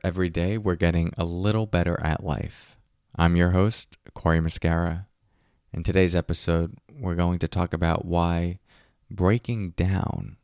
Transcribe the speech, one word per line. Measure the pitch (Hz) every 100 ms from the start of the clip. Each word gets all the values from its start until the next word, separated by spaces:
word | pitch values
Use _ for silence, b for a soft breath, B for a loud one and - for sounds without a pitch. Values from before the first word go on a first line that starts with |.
every | 92 90 90
day | 85 90 110
we're | 104
getting | 85 85 85 85 -
a |
little | 85 87 101 110 107
better | 87 87 -
at | 78 80
life. | 90 62 - - - _ _ _ _
I'm | - 85
your | 87 87
host, | 90 104 - - - -
Corey | - 82 82
Muscara. | 80 - 85 82 85 85 98 _ _ _ _ _ -
In | -
today's | 85 92 90
episode, | 85 - 82 - 82 82 - _
we're | 147 95
going | 85 87 90
to | 92
talk | 92 90
about | 85 85 -
why | 87 87 85 85 87 92 b b b b -
breaking | 95 92 117 - 113 92 85
down | 92 95 - 50 50 -